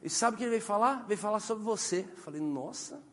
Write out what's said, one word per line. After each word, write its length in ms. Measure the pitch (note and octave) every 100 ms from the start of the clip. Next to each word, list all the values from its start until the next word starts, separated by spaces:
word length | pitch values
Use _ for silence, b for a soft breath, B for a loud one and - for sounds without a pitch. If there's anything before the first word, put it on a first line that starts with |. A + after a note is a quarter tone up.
E 80 | D#3+
sabe 240 | - A#3
o 40 | A3+
que 60 |
ele 60 | A#3+
veio 120 | A3+
falar? 440 | - G#3 A#3 C4+ A3
Veio 120 | G3+
falar 200 | G3+ G#3+
sobre 240 | G#3 A3+
você. 380 | G#3+ G#3+ - F3+
Eu 160 | F#3 -
falei, 240 | - D3
"Nossa." 600 | D3+ C#3 C#3 B3+ - - -